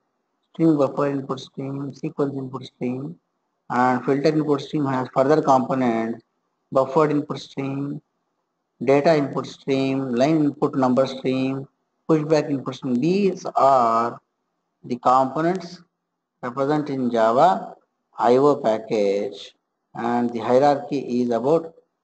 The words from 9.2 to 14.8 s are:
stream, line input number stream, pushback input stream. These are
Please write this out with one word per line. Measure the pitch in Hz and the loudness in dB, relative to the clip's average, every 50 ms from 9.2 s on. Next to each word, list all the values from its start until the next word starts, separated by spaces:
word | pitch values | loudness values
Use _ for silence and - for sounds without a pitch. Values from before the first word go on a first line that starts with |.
| 143 131 135 135 123 | 0 -2 -4 -6 -8
stream, | - - - _ - 135 135 135 135 135 135 135 131 120 | -8 -12 -10 _ -2 -2 0 0 0 -2 -2 -4 -2 0
line | 120 131 151 160 156 151 | 0 2 2 2 2 2
input | 143 131 - - 143 - | 0 0 -2 -2 -2 0
number | 139 131 127 123 131 135 | 0 2 2 4 2 2
stream, | 131 - - - 131 131 131 131 131 135 135 135 - _ _ _ _ _ _ _ - | 0 -2 -4 -4 -2 -2 -2 -2 -2 -4 -6 -10 -14 _ _ _ _ _ _ _ 0
pushback | 160 156 151 147 160 151 147 151 | 0 0 2 2 0 0 0 0
input | 143 131 123 139 127 | -4 -6 -6 -8 -10
stream. | - - 135 123 | -8 -4 -4 -2
These | 120 143 165 185 202 208 185 - - - - - | 0 0 0 2 2 0 0 -2 -4 -8 -6 0
are | - 131 135 139 131 120 117 113 113 123 147 139 - - _ _ _ _ _ _ _ _ _ _ _ | 2 4 4 4 4 4 2 2 0 0 -2 -6 -10 -16 _ _ _ _ _ _ _ _ _ _ _